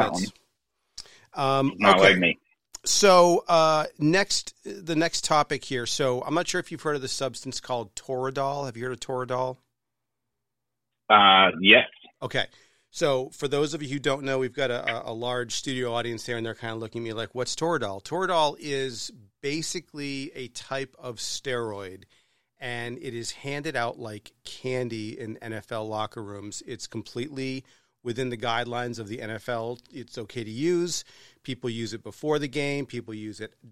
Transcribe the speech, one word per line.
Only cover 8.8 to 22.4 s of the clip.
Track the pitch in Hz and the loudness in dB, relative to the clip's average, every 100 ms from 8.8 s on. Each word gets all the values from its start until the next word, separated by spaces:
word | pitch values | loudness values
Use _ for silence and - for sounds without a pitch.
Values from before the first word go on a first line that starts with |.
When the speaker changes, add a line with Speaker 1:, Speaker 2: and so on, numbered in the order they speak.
Speaker 1:
heard | 127 | -8
of | 123 | -8
Toradol? | - 127 127 127 131 127 _ _ _ _ _ _ _ _ _ _ _ _ _ _ - | -6 -6 -2 -2 -2 -6 _ _ _ _ _ _ _ _ _ _ _ _ _ _ 6
Speaker 2:
Uh, | 107 101 95 95 82 | 8 10 8 8 6
yes. | 95 113 - - - _ | 8 8 6 -4 -20 _
Speaker 1:
Okay. | 127 131 98 _ _ _ _ | -6 -4 -6 _ _ _ _
So | - 160 131 131 | -2 0 2 -2
for | - 147 | -6 -2
those | 139 147 | 0 0
of | 156 | -2
you | 143 | -6
who | 139 | -4
don't | 139 139 | -2 -2
know, | 139 135 | -2 -2
we've | 131 | -2
got | 123 131 | -2 -2
a, | 120 - 113 - | -2 -4 -6 -6
a, | |
a | |
large | 113 120 123 120 | -6 -4 -4 -4
studio | - - 127 123 | -6 -4 -4 -2
audience | 117 120 113 - | -2 -4 -6 -6
there, | 120 | -4
and | 113 | -6
they're | |
kinda | 110 117 113 | -6 -8 -8
looking | 113 117 | -8 -8
at | |
me | 117 | -8
like, | 110 110 | -8 -8
"What's | 123 123 - | -6 -6 -2
Toradol?" | 165 165 110 98 | -2 0 -2 -8
Toradol | - 165 185 175 147 - | -8 -4 0 4 2 0
is | 151 139 135 113 - 151 101 _ | -4 -4 -4 -6 -12 -14 -20 _
basically | 139 156 156 185 151 151 143 139 139 - | -6 -4 -4 -8 -10 -10 -8 -8 -10 -12
a | 123 | -12
type | - - 135 135 - | -12 -8 -6 -6 -12
of | 127 110 | -14 -10
steroid, | - - 139 123 117 101 95 95 98 _ _ _ | -8 -6 -4 -4 -4 -6 -10 -14 -20 _ _ _